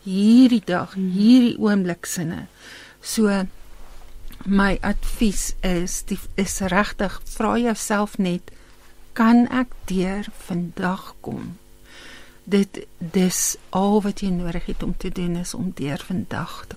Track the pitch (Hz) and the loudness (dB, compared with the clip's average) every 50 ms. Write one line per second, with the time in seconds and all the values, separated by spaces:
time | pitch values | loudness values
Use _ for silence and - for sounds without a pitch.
0 | - 196 185 196 202 214 233 247 262 247 240 220 - - 180 170 - - - 190 | -10 -4 0 2 6 8 8 10 10 8 6 4 0 0 -2 -2 -2 -4 -6 -4
1 | 190 185 180 196 208 220 247 262 240 226 - - 214 208 208 202 185 175 170 - | -4 -2 0 4 6 8 8 8 8 4 2 0 0 2 2 2 0 -2 -4 -6
2 | - - - 180 165 160 180 - 208 - - - - - - - - - - _ | -8 -8 -6 -6 -4 -4 -6 -8 -10 -14 -18 -20 -20 -20 -20 -20 -20 -20 -20 _
3 | - - - 233 214 202 196 196 185 185 - - - - - - - - - - | -10 -6 0 2 2 2 2 0 -2 -4 -6 -14 -16 -16 -16 -16 -16 -16 -16 -16
4 | - - - - - - - - - 190 196 196 196 196 180 - - 196 208 - | -16 -16 -16 -12 -12 -12 -12 -8 -2 2 4 4 4 4 2 2 0 0 0 0
5 | - - - - 240 208 180 - - - - - - 185 180 170 180 214 - - | 0 0 0 2 2 2 2 0 -2 -2 -4 -2 0 0 0 0 0 -2 -4 -6
6 | - - 202 - - - - - 196 180 - - 196 185 180 196 208 - - - | -6 -6 -6 -6 -6 -8 -2 -2 -2 -2 -2 -4 -2 0 2 2 2 0 0 -4
7 | 202 185 - - - - - - 226 208 208 233 240 233 214 - - - 214 202 | -4 -4 -4 -6 -10 -10 -6 -2 0 0 2 2 2 0 0 -2 -2 -2 0 0
8 | 208 208 - - 190 180 175 175 - - - - - - - - - - - - | 0 -2 -2 -2 0 0 0 -2 -6 -10 -20 -20 -20 -20 -20 -20 -20 -20 -20 -20
9 | - - - - 226 226 233 240 240 - - 254 254 - - - - - 185 190 | -20 -10 0 2 4 6 8 6 6 4 2 -2 -2 -2 -6 -12 -8 -4 -2 0
10 | 180 185 196 208 202 - - - - - 185 175 175 170 - - 185 180 185 190 | 0 0 -2 -4 -6 -8 -12 -16 -10 -6 -6 -4 -4 -6 -6 -4 -4 -2 -2 -4
11 | - - - - - - - - - - 175 - - - - - - - - - | -8 -16 -18 -14 -10 -10 -8 -8 -8 -10 -14 -16 -18 -20 -20 -20 -20 -20 -20 -20
12 | - - - - - - - - - - 202 202 196 - - - - - - - | -20 -20 -20 -20 -20 -20 -20 -16 -6 0 2 2 2 2 -2 -16 -16 -16 -14 -12
13 | 180 160 - 190 185 185 - - - - - - - - - 185 196 202 208 214 | -10 -2 2 2 2 2 2 0 -2 -4 -4 -6 -10 -6 -2 0 2 4 2 2
14 | 196 202 196 - 202 190 180 175 175 170 170 175 - - 175 - - - 175 - | 2 0 -4 -4 -2 -2 -2 -2 -2 -4 -4 -4 -4 -4 -4 -4 -2 -2 -4 -4
15 | - 190 180 - 175 175 170 175 175 - - - 175 185 - - 135 147 139 - | -4 -4 -4 -4 -2 -2 -2 -4 -6 -6 -6 -6 -6 -6 -6 -6 -6 -6 -6 -6
16 | - - 185 180 104 - - 110 160 - - - - - - | -6 -6 -6 -6 -4 -6 -6 -8 -8 -8 -10 -14 -14 -16 -16